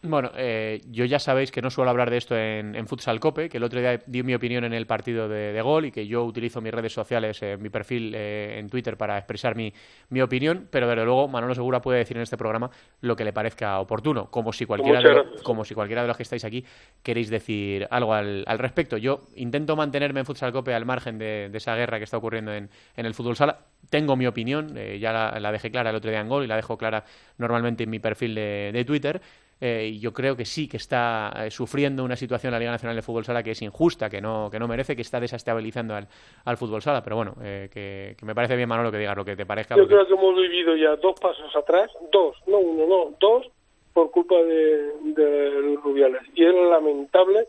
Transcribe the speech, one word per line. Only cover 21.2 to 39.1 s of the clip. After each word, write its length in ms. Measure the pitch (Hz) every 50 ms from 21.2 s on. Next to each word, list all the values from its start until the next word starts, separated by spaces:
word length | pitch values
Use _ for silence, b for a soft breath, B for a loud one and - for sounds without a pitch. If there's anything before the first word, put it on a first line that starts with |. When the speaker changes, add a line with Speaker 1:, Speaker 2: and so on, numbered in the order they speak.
| 110 107 107 104 101 98
Speaker 1:
de 60 | 101 110
esa 180 | - - 113
guerra 220 | 113 120 117 117 110
que 80 | 104
está 100 | 110 -
ocurriendo 380 | 113 107 113 110 113 110 107 104
en, 160 | 104 101 98 b b b b b
en 100 | - 117
el 80 | 113 110
fútbol 220 | - 120 120 120
sala. 300 | - 147 147 - - _ _ _ _ - -
Tengo 260 | - 147 151 147 135
mi 120 | 127 127 123
opinión, 500 | 107 120 113 117 135 151 156 151 147 120
eh, 200 | 107 104 101 101
ya 140 | 104 110
la, 260 | 113 113 113 107 107 113
la 100 | 104 104
dejé 180 | 107 107 - 117
clara 180 | 110 127 120 113
el 80 | 110 110
otro 120 | 104 110
día 120 | 110 107
en 80 | 107 110
Gol 160 | 127 143 139
y 20 | 117
la 80 | 110
dejo 220 | 110 110 - 117 107
clara 260 | 113 113 110 107 b b b b b b b b
normalmente 460 | 120 117 120 117 117 120 117 113 117
en 60 | 110
mi 100 | 110 110
perfil 340 | 101 113 107 - - 117 110
de, 380 | 107 107 104 104 101 101 101 104
de 120 | 120 123
Twitter. 340 | 120 147 147 139 143 160 190 b b b b b b b b
Eh, 280 | - 123 117 113 110 110
y 80 | 110 107
yo 140 | 104 117 110
creo 240 | - 127 135 135 120
que 80 | 123
sí 240 | - - - 156 139
que 80 | - 113
está, 560 | - - - 123 120 120 117 110 107 104 - 104 110
eh, 60 | 110
sufriendo 540 | - - 127 110 - 139 143 139 139 135 131
una 100 | 123 123
situación 380 | 120 135 117 127 117 - 131 120
la 60 | 117
Liga 120 | 117 117
Nacional 240 | 120 113 - 117 117
de 60 | 113
Fútbol 240 | 110 - 117 117 110
Sala 180 | 117 120 120 110
que 80 | 110
es 100 | 110 -
injusta, 480 | - 104 - - 156 170 - - 110 107
que 120 | 101 101
no, 260 | 101 110 113 110 107 104
que 80 | 101 110
no 120 | 117 117
merece, 260 | 117 120 131 - 139
que 60 | 117
está 180 | 117 - - 123
desestabilizando 760 | 120 117 - 120 - - 117 113 110 110 - 123 117 113 107
al, 120 | 104 104 - b b b b b b b
al 100 | - 120
fútbol 260 | 110 127 110 107 107
sala. 220 | 101 151 147 127 -
Pero 140 | - 107 113
bueno, 160 | 113 98 - - 117
eh, 240 | 104 98 98 98 98
que, 460 | _ 104 101 98 98 98 98 101 104 -
que 80 | -
me 80 | 107 107
parece 220 | 113 120 120 127
bien, 140 | 123 123 117
Manolo, 200 | 117 113 120 117
que 100 | 104 104
digas 180 | 107 101